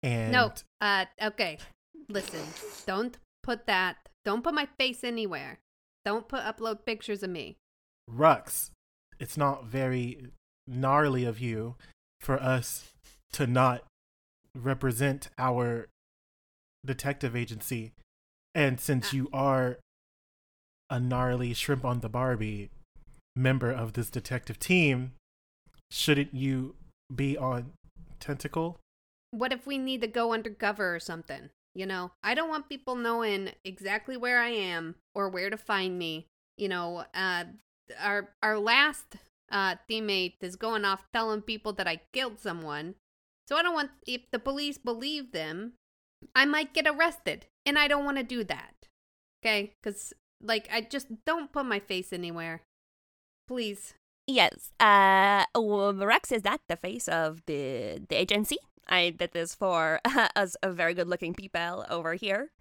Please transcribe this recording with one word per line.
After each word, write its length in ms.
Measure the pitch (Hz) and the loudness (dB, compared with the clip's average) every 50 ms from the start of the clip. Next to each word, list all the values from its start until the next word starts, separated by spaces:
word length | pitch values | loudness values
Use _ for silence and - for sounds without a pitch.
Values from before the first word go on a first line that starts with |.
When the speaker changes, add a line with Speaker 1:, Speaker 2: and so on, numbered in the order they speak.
Speaker 1:
And 300 | - 127 120 117 113 110 | 0 0 0 0 0 2
Speaker 2:
No, 200 | 247 254 233 208 - - - _ _ _ | 4 4 4 4 0 -10 -18 _ _ _
uh, 260 | 208 208 202 190 190 - _ - | 2 2 4 2 2 -2 _ -6
okay. 380 | 214 214 208 - 214 175 151 151 - - - _ _ _ _ 330 269 - | -6 -6 -2 -2 -4 -4 -4 -10 -16 -20 -20 _ _ _ _ -20 -16 -6
Listen, 360 | 208 196 190 - - 160 151 156 170 - - 415 - - - | -6 -6 -4 -4 -8 -8 -10 -10 -12 -12 -14 -14 -14 -10 -6
don't 300 | - 190 196 233 247 240 - - _ _ _ | -4 -2 -2 -2 -4 -6 -12 -20 _ _ _
put 240 | - - 240 233 - | -6 -6 -6 -4 0
that, 300 | - 202 185 185 180 - - _ - _ _ _ | 0 2 2 2 0 -2 -6 _ -20 _ _ _
don't 180 | 208 202 233 240 | -2 -2 0 0
put 100 | 330 294 | 0 0
my 120 | 302 285 277 - - | 0 -2 -2 -2 0
face 240 | 262 262 240 - - | 0 0 0 -4 -6
anywhere. 560 | 247 233 233 220 196 170 143 139 - 156 - _ _ _ _ _ _ _ _ _ | -4 -2 -2 -4 -4 -4 -6 -8 -10 -14 -16 _ _ _ _ _ _ _ _ _
Don't 220 | 202 208 226 220 - | -2 -2 -2 -4 -6
put, 120 | - 262 | -8 -6
upload 420 | - 214 220 - 226 226 220 214 - | -6 -6 -6 -4 -4 -4 -4 -4 -6
pictures 380 | - 226 214 - - 208 196 | -8 -8 -6 -6 -6 -6 -6
of 80 | 202 190 | -4 -6
me. 260 | 180 165 120 80 - _ _ _ _ _ _ _ _ _ _ - | -6 -6 -8 -10 -14 _ _ _ _ _ _ _ _ _ _ -12
Speaker 1:
Rux, 600 | 113 120 151 160 143 - - - - - - - - _ _ _ _ _ _ _ - - | 0 6 8 8 8 6 2 -8 -6 -6 -6 -6 -8 _ _ _ _ _ _ _ -14 -12
it's 160 | 127 - - | -12 -8 -2
not 280 | 156 147 139 139 135 127 | 0 2 2 0 -2 -8
very 600 | 110 113 135 135 127 127 127 123 120 123 147 127 123 - - _ _ _ _ _ | -6 -4 -2 0 0 0 -2 -2 -4 -8 -10 -16 -20 -20 -20 _ _ _ _ _
gnarly 580 | - 123 127 135 135 139 147 151 143 131 127 123 | -10 -4 -2 2 4 4 4 4 4 2 2 0
of 140 | 120 110 110 | -2 -2 -4
you 380 | 123 120 113 107 110 120 123 - - - - _ _ _ _ _ | -4 -4 -4 -4 -6 -6 -10 -14 -20 -20 -20 _ _ _ _ _
for 200 | - - 135 139 | -2 0 0 0
us 500 | 160 131 131 127 120 - - - - - _ _ _ - - _ _ _ | 2 2 2 2 0 -4 -8 -10 -12 -16 _ _ _ -20 -20 _ _ _
to 140 | - - 147 | -4 -2 0
not 380 | 120 123 131 131 127 123 123 - _ _ _ _ _ _ _ _ _ _ _ _ _ _ | 2 4 6 6 6 4 0 -6 _ _ _ _ _ _ _ _ _ _ _ _ _ _
represent 760 | 131 117 135 135 127 - 131 117 113 139 139 131 131 - - _ - | -6 -2 -2 -2 0 0 0 2 2 2 0 0 -2 -6 -14 _ -2
our 500 | 127 131 123 123 123 120 117 117 113 - _ _ _ _ _ _ _ _ _ _ _ _ _ _ _ _ _ _ - | 0 2 2 2 2 0 0 -2 -6 -10 _ _ _ _ _ _ _ _ _ _ _ _ _ _ _ _ _ _ -6
detective 500 | 131 131 - - 139 139 - - 127 117 | -6 -6 -4 -2 -4 -4 -2 -4 -4 -2
agency. 560 | 123 120 - 113 107 - - 131 117 110 110 - - - _ _ _ _ _ _ _ _ _ _ | -2 -4 -4 -6 -10 -8 -6 -6 -6 -6 -10 -14 -20 -20 _ _ _ _ _ _ _ _ _ _
And 260 | 170 147 135 127 120 | 4 4 4 4 0
since 320 | - - 143 127 120 - 135 | 0 0 0 0 0 0 0
Speaker 2:
Uh, 20 | |
Speaker 1:
you 140 | 135 127 147 | 0 -2 -2
are 460 | - 135 135 139 135 131 127 127 123 - _ _ _ _ _ _ _ _ _ _ _ _ _ _ _ _ _ _ _ _ _ _ | 0 2 2 4 4 4 2 0 -2 -6 _ _ _ _ _ _ _ _ _ _ _ _ _ _ _ _ _ _ _ _ _ _
a 80 | 135 123 | -2 0
gnarly 540 | 123 123 127 123 127 127 123 123 123 120 117 | 0 2 2 2 2 2 2 0 0 -2 -2
shrimp 300 | - - - 143 131 127 | -4 0 0 0 0 0
on 160 | 127 123 123 | -2 -2 -2
the 80 | 110 113 | -4 -4
Barbie 640 | 107 120 127 131 123 110 110 107 107 101 101 - - - - _ _ - - - - - _ _ _ | -2 0 0 0 0 0 -2 -4 -4 -6 -10 -12 -14 -20 -20 _ _ -20 -20 -20 -20 -20 _ _ _
member 340 | 127 127 131 131 131 123 117 | 2 2 4 4 4 2 0
of 220 | 131 123 113 113 107 | 0 -2 -4 -4 -4
this 160 | 123 113 - | -6 -6 -4
detective 480 | - 120 95 - 131 120 - - 117 - | -6 -8 -6 -4 -6 -6 -6 -8 -10 -10
team, 540 | - - 185 180 165 143 131 127 127 127 - - _ _ _ _ _ _ _ _ _ - - - _ _ | 0 2 4 4 6 4 2 0 -2 -6 -10 -16 _ _ _ _ _ _ _ _ _ -20 -20 -20 _ _
shouldn't 440 | - - - - 147 139 143 143 - | -6 -2 4 4 4 4 4 0 -2
you 400 | 131 135 135 135 127 131 135 - - - - _ _ _ _ 131 | -2 0 0 0 0 -2 -6 -8 -16 -20 -20 _ _ _ _ -4
be 240 | 123 139 139 139 151 | -2 0 0 0 0
on 340 | 131 131 127 120 120 139 - - - - _ - - - - - | 0 -2 -2 -2 -4 -8 -14 -20 -20 -20 _ -20 -20 -18 -18 -14
Tentacle? 580 | - - 143 135 - 147 - 160 160 170 175 - _ _ _ _ _ _ _ _ _ _ | -8 -6 -6 -6 -6 -4 -2 -2 -2 -2 -6 -10 _ _ _ _ _ _ _ _ _ _
Speaker 2:
What 220 | - 220 247 262 | -6 -4 -2 -2
if 140 | 269 247 - | -2 -4 -4
we 120 | 277 277 269 | -6 -4 -4
need 240 | 262 262 262 240 | -2 -2 -2 -2
to 40 | 233 226 | -2 -2
go 260 | 214 240 233 233 226 | 0 0 2 2 2
undercover 600 | 220 214 226 208 - - 202 208 202 202 180 175 | 0 -2 -6 -6 -2 -2 -2 0 0 0 0 0
or 60 | 165 | -2
something? 480 | - - 170 165 160 - 135 - - 147 _ _ _ _ _ | -6 -8 -10 -10 -10 -12 -12 -12 -12 -18 _ _ _ _ _
You 120 | 185 190 | -8 -6
know, 260 | 190 190 185 180 175 _ _ | -4 -4 -6 -6 -8 _ _
I 120 | - 202 247 | -2 -2 0
don't 160 | 294 330 320 | 0 0 -2
want 180 | 311 311 285 _ | -4 -6 -6 _
people 260 | 285 269 - - 254 | -14 -12 -8 -6 -6
knowing 580 | 247 240 233 233 233 233 214 202 196 196 - - _ _ | -2 0 0 0 2 2 0 0 0 -2 -6 -10 _ _
exactly 500 | 190 185 - 196 190 202 220 - - 262 247 | -16 -14 -10 -6 -4 -4 -4 -4 -6 -8 -4
where 200 | 240 247 247 247 | -2 2 2 2
I 120 | 233 240 | 2 2
am 460 | 233 214 196 185 175 170 165 160 170 _ _ _ _ | 0 -2 -2 -2 -2 -4 -4 -6 -10 _ _ _ _
or 160 | 214 196 190 | -2 -2 -2
where 180 | 185 180 185 196 | -2 -2 -4 -4
to 80 | 214 | -4
find 420 | 214 - - 208 196 190 185 180 180 | -6 -4 -2 0 0 0 0 -2 -2
me. 280 | 170 165 160 156 160 _ _ _ _ _ _ - | -4 -4 -6 -8 -10 _ _ _ _ _ _ -4
You 100 | 202 190 | -4 -2
know, 380 | 185 180 175 170 175 170 - - - | -2 -2 -4 -6 -6 -8 -10 -10 -6
uh, 300 | - 190 185 180 175 175 175 185 - _ _ _ _ _ _ - - | -2 -2 0 0 -2 -4 -6 -12 -20 _ _ _ _ _ _ -12 -4
our, 360 | 208 202 202 202 202 - _ _ | -2 0 0 0 -2 -6 _ _
our 160 | - 214 214 214 | 0 0 2 2
last, 580 | 208 220 233 262 285 302 285 - - _ - - _ _ _ _ _ _ | 2 4 6 6 6 4 2 -4 -14 _ -20 -20 _ _ _ _ _ _
uh, 260 | - 202 196 190 175 - _ - | -2 0 0 0 -2 -4 _ -6
teammate 440 | 220 220 220 208 196 190 185 180 - _ | -4 -4 -2 0 0 0 0 -2 -4 _
is 140 | - 180 180 | -12 -10 -8
going 280 | 185 - 220 220 214 208 | -6 -4 -2 -2 0 2
off 220 | 196 196 190 - _ - | 2 0 0 -4 _ -2
telling 260 | 233 226 220 214 214 | 0 0 0 -2 -2
people 320 | 208 - 226 214 _ 220 | -4 -6 -8 -6 _ -8
that 160 | 202 196 190 180 | -6 -2 -2 -2
I 140 | 165 165 _ _ | -2 -4 _ _
killed 260 | - 254 262 247 214 208 | -4 -4 -4 -4 -6 -8
someone. 580 | - 208 170 170 160 156 147 147 151 170 196 _ _ _ _ _ _ _ _ _ _ - | -6 -6 -6 -6 -6 -8 -8 -6 -8 -10 -12 _ _ _ _ _ _ _ _ _ _ -2
So 80 | 277 | 0
I 60 | 311 | 2
don't 100 | 339 359 | 2 2
want, 200 | 339 311 285 277 - _ - | 2 0 -2 -4 -6 _ -8
if 140 | - 247 247 - _ | -8 -8 -8 -6 _
the 80 | - 240 | -6 -4
police 380 | - 269 269 285 294 285 277 | -2 -2 -4 -2 -4 -6 -6
believe 560 | 277 _ 247 233 226 254 285 302 294 269 240 | -6 _ -6 -6 -4 -4 -6 -6 -6 -8 -6
them, 400 | - 170 156 156 156 180 208 240 240 _ _ _ _ _ _ _ _ _ - - _ | -6 -6 -4 -4 -6 -8 -8 -10 -14 _ _ _ _ _ _ _ _ _ -20 -2 _
I 100 | 254 269 | 4 4
might 300 | 285 294 302 311 - - | 4 4 0 -2 -2 -2
get 120 | 320 294 | 0 0
arrested, 600 | 311 302 277 330 339 330 - - - 147 - - _ _ _ _ | 0 4 4 2 2 2 -2 -6 -6 -6 -6 -10 _ _ _ _
and 140 | 285 285 302 | 0 4 4
I 100 | 294 285 | 4 4
don't 160 | 294 285 285 | 4 2 2
wanna 180 | 285 277 277 | 0 -2 -2
do 220 | 254 220 254 240 214 | -4 -4 -4 -4 -4
that. 300 | 175 151 - - - _ _ - _ _ _ _ _ _ _ _ _ _ _ | -4 -6 -8 -8 -18 _ _ -20 _ _ _ _ _ _ _ _ _ _ _
Okay? 300 | - 226 214 208 202 208 _ _ | 0 2 2 2 0 -4 _ _
'Cause, 300 | - 214 202 - - - - _ _ _ _ _ | -8 -8 -8 -8 -12 -14 -16 _ _ _ _ _
like, 260 | - 214 226 220 220 - | -2 0 0 0 0 -2
I 120 | - 233 | -4 -4
just, 240 | 220 226 - 277 269 - 226 - _ | -4 -4 -6 -8 -6 -8 -16 -6 _
don't 260 | - 320 349 302 277 | -2 0 0 -2 -4
put 120 | - 294 277 | -4 -4 -2
my 140 | 254 214 202 | 0 -2 -2
face 320 | 202 - 196 180 180 - | -2 -4 -6 -6 -4 -6
anywhere. 480 | 190 175 175 170 165 170 165 165 165 165 _ _ _ _ _ _ _ _ _ _ _ _ _ _ _ _ _ - | -6 -6 -6 -6 -6 -6 -6 -6 -8 -10 _ _ _ _ _ _ _ _ _ _ _ _ _ _ _ _ _ -8
Please. 460 | 247 247 233 214 202 202 - - - _ _ _ _ _ _ | -4 -4 -4 -4 -6 -8 -12 -18 -20 _ _ _ _ _ _
Speaker 3:
Yes. 460 | - 269 247 196 - - - - - - _ | 2 6 6 6 6 4 -2 -18 -20 4 _
Uh, 680 | 226 214 202 - 196 190 190 190 190 202 202 202 185 - _ | 8 10 10 10 10 10 10 10 8 8 6 6 4 4 _
well, 400 | 240 220 214 208 202 196 202 202 | 2 2 4 2 4 4 2 2
Rex 360 | 196 196 202 233 - - - | 2 4 4 4 4 4 2
is 120 | 262 226 190 | -2 0 2
not 160 | 202 247 302 _ _ | 0 0 0 _ _
the 80 | - | -6
face 320 | - - 185 208 240 - - | -4 -4 -8 -8 -6 -4 -2
of 340 | 180 165 160 156 160 165 _ | 0 0 0 0 -2 -6 _
the, 580 | - 156 143 139 135 135 120 - 104 78 - - - | -4 -4 -2 -2 -2 -4 -4 -4 -6 -8 -8 -6 0
the 40 | - | 2
agency. 420 | - 185 185 208 208 214 - 294 - - _ _ _ _ - | 2 2 4 2 0 2 -2 -4 -6 -8 _ _ _ _ 2
I, 260 | 185 180 175 175 165 170 | 2 4 4 2 2 -2
that 160 | 175 175 - | -4 -4 -2
is 180 | 170 165 165 - | -4 -6 -6 -6
for 460 | - 202 190 180 165 160 160 160 - _ | -2 0 2 4 4 4 4 2 2 _
<laughs> 320 | 254 170 240 226 - - | 2 4 4 4 4 4
us, 200 | - 202 180 - - | 0 0 0 -2 -4
a 80 | - 190 | -4 -4
very 200 | 180 175 170 165 175 | -2 0 0 0 2
good-looking 400 | 175 175 170 180 175 - 165 175 | 0 -2 -2 -2 -4 -4 -6 -6
people 520 | - 196 190 - 170 170 170 175 196 110 - | -8 -10 -8 -4 -4 -4 -2 -4 -6 -6 -4
over 260 | - 170 165 160 170 | -6 -4 -2 -4 -4
here. 360 | 185 226 202 196 208 269 320 _ _ | -4 -2 -2 -2 -2 -2 -6 _ _